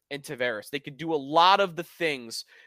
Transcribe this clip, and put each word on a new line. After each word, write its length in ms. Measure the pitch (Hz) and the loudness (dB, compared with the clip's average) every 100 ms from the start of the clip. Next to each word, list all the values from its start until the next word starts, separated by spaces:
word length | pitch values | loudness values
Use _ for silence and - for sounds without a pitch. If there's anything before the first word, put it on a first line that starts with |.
| - | -12
and 120 | 143 | -12
Tavares, 480 | 139 127 123 107 - | -10 -4 -4 -4 -8
they 100 | 143 | -10
could 160 | 147 135 | -10 -10
do 160 | 160 | -4
a 40 | 156 | -4
lot 440 | 135 160 180 196 | 0 4 6 6
of 140 | 196 160 | 2 -4
the 60 | |
things 640 | 170 - 165 135 117 - - _ | -12 -4 -4 -4 -8 -14 -14 _